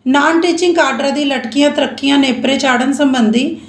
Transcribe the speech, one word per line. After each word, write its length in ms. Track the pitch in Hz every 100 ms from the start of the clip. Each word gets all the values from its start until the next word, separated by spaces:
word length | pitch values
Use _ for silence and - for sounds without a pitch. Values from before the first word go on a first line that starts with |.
| 254
ਨਾਨ 340 | 277 302 330
ਟੀਚਿੰਗ 340 | 349 330 359 339
ਕਾਡਰ 340 | 277 254 277
ਦੀ 140 | 294 285
ਲਟਕੀਆਂ 440 | 262 220 285 285
ਤਰੱਕੀਆਂ 460 | - 269 - 277 285
ਨੇਪਰੇ 400 | 269 226 240 269
ਚਾੜ੍ਹਨ 360 | 269 240 269
ਸੰਬੰਧੀ 640 | 277 277 254 214 226 294 330